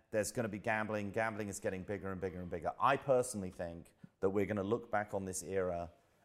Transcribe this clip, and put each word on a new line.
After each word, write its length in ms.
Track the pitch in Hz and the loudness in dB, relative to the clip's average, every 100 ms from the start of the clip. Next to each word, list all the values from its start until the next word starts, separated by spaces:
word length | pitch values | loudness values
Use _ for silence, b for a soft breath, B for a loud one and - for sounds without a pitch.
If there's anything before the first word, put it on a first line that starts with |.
| _ | _
There's 200 | 107 98 | 0 0
gonna 160 | - 110 | 0 -2
be 100 | 101 | -2
gambling. 520 | 113 110 107 107 101 | 0 0 0 -2 0
Gambling 380 | 110 110 107 101 | 0 0 0 -4
is 100 | 92 | -4
getting 240 | 104 95 | -2 -2
bigger 280 | 90 101 95 | -4 -4 -4
and 100 | 92 | -4
bigger 200 | 92 90 | -4 -4
and 100 | 90 | -6
bigger. 200 | 87 82 - | -4 -4 2
I 160 | 120 139 | 2 4
personally 540 | 143 127 123 104 92 | 4 4 4 -2 -4
think 360 | - 85 85 - _ B _ | -4 -6 -8 -14 _ B _
that 100 | 98 | 2
we're 160 | 101 98 | 4 2
gonna 160 | 107 | 2
look 280 | 95 117 - | 2 0 2
back 220 | 104 104 | -2 0
on 140 | 101 95 | -2 -2
this 160 | 90 | -4
era 480 | 80 95 92 87 85 - b b | -2 0 2 0 -6 -12 b b